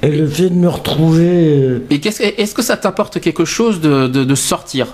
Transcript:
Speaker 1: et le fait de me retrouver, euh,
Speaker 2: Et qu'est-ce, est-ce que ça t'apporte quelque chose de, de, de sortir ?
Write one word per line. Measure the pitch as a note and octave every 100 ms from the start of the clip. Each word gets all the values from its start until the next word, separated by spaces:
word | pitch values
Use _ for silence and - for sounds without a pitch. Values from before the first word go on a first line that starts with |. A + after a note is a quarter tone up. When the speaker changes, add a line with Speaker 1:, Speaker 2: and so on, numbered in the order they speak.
Speaker 1:
et | C#3+
le | D3+ D3+
fait | D3 F#3
de | F3
me | F3
retrouver, | C#3 - C#3+ D#3+ D#3+ E3+
euh, | F3 D#3+ C#3+ C3+ B2 -
Speaker 2:
Et | C#3+
qu'est-ce, | G#3+ G#3
est-ce | G#3+ G3+ G#3
que | -
ça | A#3 -
t'apporte | G3+ F#3 G#3 F#3
quelque | - D#3 E3
chose | - A#3 F#3+
de, | D#3 C#3 C3
de, | C3
de | C3 C#3
sortir ? | - - - C3+ A#2